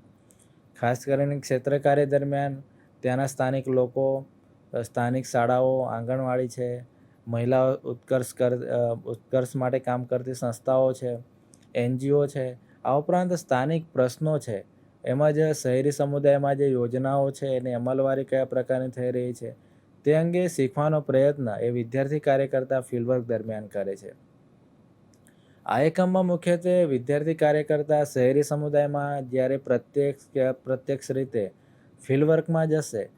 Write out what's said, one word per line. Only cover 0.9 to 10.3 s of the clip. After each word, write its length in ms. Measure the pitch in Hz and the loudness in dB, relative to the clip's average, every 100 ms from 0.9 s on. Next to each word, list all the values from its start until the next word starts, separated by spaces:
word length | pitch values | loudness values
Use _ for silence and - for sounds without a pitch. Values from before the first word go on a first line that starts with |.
| 123 - | -2 0
કરીને 360 | 135 143 143 | 0 0 -2
ક્ષેત્ર 380 | - 131 123 143 | -2 -2 0 0
કાર્ય 280 | 143 143 143 | 4 4 4
દરમિયાન 560 | 143 139 143 143 135 135 _ _ _ | 2 0 -2 -4 -6 -12 _ _ _
ત્યાંના 260 | 127 127 135 | -4 -2 -2
સ્થાનિક 420 | 135 131 135 131 | -2 -2 -2 0
લોકો, 580 | 127 127 127 135 135 135 _ _ _ _ 120 | 0 0 0 -2 -2 -6 _ _ _ _ -6
સ્થાનિક 440 | 113 - 120 131 123 | -6 -2 -2 -2 -2
શાળાઓ, 540 | 127 117 127 131 131 | 0 2 4 2 2
આંગણવાડી 680 | 123 113 117 131 131 127 127 | -2 -4 -4 -4 -2 -2 -4
છે, 360 | 117 123 123 123 _ - _ - | -4 -6 -6 -12 _ -20 _ -6
મહિલા 440 | 117 120 131 131 | -2 2 4 4
ઉત્કર્ષ 600 | 131 131 123 - 131 123 - | 0 -6 -12 -2 -2 -2 -2
કર-, 320 | 123 123 120 | 0 0 -2
અ, 280 | 123 120 117 | -2 -2 -2
ઉત્કર્ષ 640 | 120 113 - 131 127 139 | -8 -12 -2 -2 -2 -2
માટે 220 | 127 131 | -2 -2
કામ 260 | 131 123 123 | -2 -4 -2
કરતી 300 | 127 127 | -4 -4